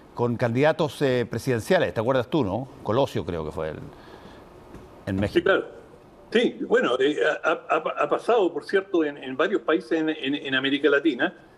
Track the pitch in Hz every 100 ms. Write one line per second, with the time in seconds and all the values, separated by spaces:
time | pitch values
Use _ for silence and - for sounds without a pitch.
0 | - - 120 110 123 117 151 156 151 -
1 | 139 123 113 113 131 117 - 185 104 113
2 | 110 135 113 160 101 107 135 - - 113
3 | 139 113 92 85 76 80 78 - - -
4 | - - - - - - - - - -
5 | - 95 101 175 202 180 - - - -
6 | - - - 226 247 - - 233 139 127
7 | 139 151 151 - - - - 156 165 -
8 | 151 165 - 233 175 147 - 196 190 170
9 | 151 143 135 131 180 196 - 165 175 165
10 | 156 156 135 147 139 131 135 139 147 139
11 | 165 123 175 - -